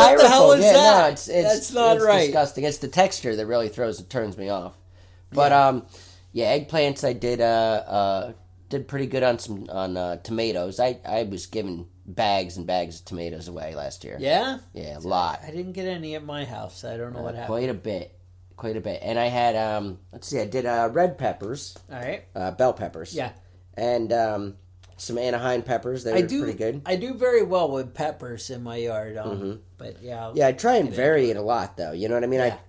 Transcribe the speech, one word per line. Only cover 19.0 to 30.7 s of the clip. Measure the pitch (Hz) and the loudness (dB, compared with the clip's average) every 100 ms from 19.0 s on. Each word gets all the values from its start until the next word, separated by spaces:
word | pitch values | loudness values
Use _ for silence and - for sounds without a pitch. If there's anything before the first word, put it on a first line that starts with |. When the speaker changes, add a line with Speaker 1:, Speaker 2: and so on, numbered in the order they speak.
Speaker 2:
And | 101 117 | -6 -2
I | 120 | -2
had, | 123 120 110 | 0 0 0
um, | 110 107 101 95 - | -2 -4 -6 -12 -18
let's | 123 - | -18 -8
see, | 131 | -6
I | 104 | -4
did, | 127 120 | -4 -2
uh, | 117 117 | 0 0
red | 143 180 175 | 2 0 0
peppers. | 120 - 101 143 - - - | -4 -4 -10 -10 -12 -18 -18
Speaker 1:
All | 131 | -12
right. | 123 196 - 95 | -10 -10 -12 -8
Speaker 2:
Uh, | 92 | -6
bell | 90 127 | 0 0
peppers. | - 90 80 85 | 0 -8 -10 -12
Speaker 1:
Yeah. | 151 123 - - - - - | -8 -10 -12 -20 -20 -18 -6
Speaker 2:
And, | 120 120 113 | -2 -2 0
um, | 117 110 104 101 - - - - - | 0 0 -2 -8 -14 -20 -20 -20 -16
some | - 120 | -10 -4
Anaheim | 123 117 127 123 | -4 -2 -2 -2
peppers. | 127 117 123 131 | -2 -4 -4 -6
They | 120 | -2
Speaker 1:
I | 143 | 0
Speaker 2:
were | 175 | 0
Speaker 1:
do, | 269 | -2
Speaker 2:
pretty | - - | -4 -4
good. | 113 143 - | -4 -4 -4
Speaker 1:
I | 185 | -4
do | 247 | -4
very | 233 247 233 | -2 2 2
well | 180 185 156 | 2 0 0
with | 135 127 | -2 -8
peppers | - 151 151 127 117 - | -6 -6 -6 -12 -12 -12
in | 123 | -12
my | 120 117 | -10 -6
yard. | 117 110 110 110 | -4 -4 -6 -8
Um, | 110 98 | -8 -6
Speaker 2:
Mm-hmm. | 98 107 - - | -8 -10 -16 -18
Speaker 1:
but | 117 - | -18 -16
yeah. | 123 117 113 | -14 -12 -8
I'll | 151 | 2
Speaker 2:
Yeah, | 135 | 2
I | |
try | 131 233 | 2 2